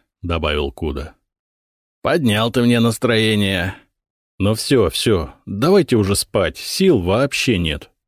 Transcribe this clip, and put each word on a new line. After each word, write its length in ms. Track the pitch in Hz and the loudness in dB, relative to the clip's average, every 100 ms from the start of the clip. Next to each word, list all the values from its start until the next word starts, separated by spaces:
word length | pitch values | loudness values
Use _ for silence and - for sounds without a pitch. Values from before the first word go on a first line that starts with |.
| _ _ | _ _
добавил 500 | 85 82 78 76 71 | -6 -4 -2 -2 -4
Куда. 420 | - 78 71 76 - _ _ _ _ _ _ _ _ | -6 -8 -6 -10 -16 _ _ _ _ _ _ _ _
«Поднял 480 | 120 165 123 104 117 | -2 0 0 0 0
ты 120 | 123 | 0
мне 180 | 120 120 | 2 2
настроение». 920 | 117 110 120 110 110 104 98 92 92 - _ _ _ _ _ - | 0 0 0 2 2 2 0 -2 -4 -8 _ _ _ _ _ -4
«Ну 160 | 98 | -2
всё, 340 | 110 - 131 87 | -2 0 2 2
всё, 460 | - 120 95 71 - | 0 0 0 -2 -12
давайте 520 | - 98 151 202 151 113 | -10 -2 2 4 4 2
уже 200 | 98 98 | 2 0
спать, 400 | - 107 82 - | -2 -2 -2 -4
сил 440 | - - 190 123 | -10 0 2 4
вообще 580 | 87 107 139 - - 95 | 2 0 0 -2 0 0
нет. 320 | 80 71 - _ | -2 -4 -10 _